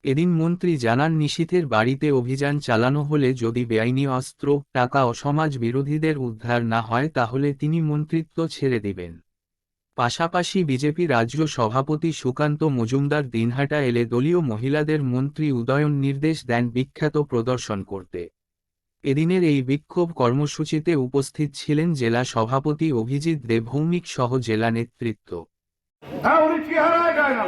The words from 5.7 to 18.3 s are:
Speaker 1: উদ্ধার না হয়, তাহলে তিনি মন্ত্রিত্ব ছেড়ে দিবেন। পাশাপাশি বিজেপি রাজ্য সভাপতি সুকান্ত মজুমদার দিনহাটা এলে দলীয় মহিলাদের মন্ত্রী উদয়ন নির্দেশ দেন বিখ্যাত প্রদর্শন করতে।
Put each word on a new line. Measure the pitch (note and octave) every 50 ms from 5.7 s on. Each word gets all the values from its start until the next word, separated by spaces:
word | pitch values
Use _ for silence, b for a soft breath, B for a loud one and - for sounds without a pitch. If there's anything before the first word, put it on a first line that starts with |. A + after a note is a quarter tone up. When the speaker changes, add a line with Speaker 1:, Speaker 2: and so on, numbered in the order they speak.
| A#2 C3+ C#3 C#3+ D3+ D#3 D#3 D#3+ D#3 C#3
Speaker 1:
উদ্ধার | C3 A#2+ A2 G#2+ - A#2 A#2+ A#2+ A#2+
না | A2+ A2+ A#2
হয়, | A2+ G#2+ A2+ A#2+ C#3 D#3
তাহলে | - C3+ B2 A2+ B2 C3+ C#3+ D3 C#3
তিনি | C#3 D3 D3+ D#3+ E3+
মন্ত্রিত্ব | D#3+ D3+ D3 D3+ D3+ D3+ E3+ E3 D#3+ _ _ - E3 D#3
ছেড়ে | - - C#3+ C3 B2 A2+
দিবেন। | G2+ G2+ F#2 F#2 F2+ E2+ E2 E2 _ _ _ _ _ _ _ _ _ _ _ _ _ _ _ -
পাশাপাশি | B2 A#2+ - - E3 E3 - F3+ F3 - - G3 F3+
বিজেপি | D3 C3 B2 C#3+ D3+ D3 F3 F3
রাজ্য | D#3+ B2+ A#2 A#2 A#2 - D3 D#3 D3+
সভাপতি | - - A#2 G#2+ A2+ C3 C#3 D3 D3+ D3+ E3 E3
সুকান্ত | D3 - - B2+ B2 - D3+ D3+ D3 D3 D#3+ D#3
মজুমদার | C#3 B2 A2+ A2 B2+ C#3 C#3+ C#3+ D3+ D3+ C#3+ B2+
দিনহাটা | A#2 A2+ A2+ A#2+ A#2+ C3+ C#3+ C#3 D3+ D3+
এলে | C#3 B2 A#2+ A#2 A#2+
দলীয় | A2+ A#2+ A#2+ C3+ D#3 F3 F3+
মহিলাদের | D#3+ B2+ G#2+ G#2 A#2+ C3+ C#3+ D3+ D3+ D3+ D#3 D3+ C#3
মন্ত্রী | B2+ B2 B2+ C3+ C#3+ D3 - D#3 D3
উদয়ন | C3+ A#2+ A#2 A#2 C3 C#3+ D3+ D3 D3 C#3
নির্দেশ | C3+ C#3 C#3 C#3 D3 D#3+ D#3+ D3+ -
দেন | A#2+ A#2+ A#2+ B2 A#2+
বিখ্যাত | A2+ B2 C3 - _ - D#3 D3 - D3+
প্রদর্শন | D3 - B2+ A#2 A2+ B2 B2+ A#2+ - - A2+ G2
করতে। | F#2 - G2 G2 F#2 _ - F2 F2 E2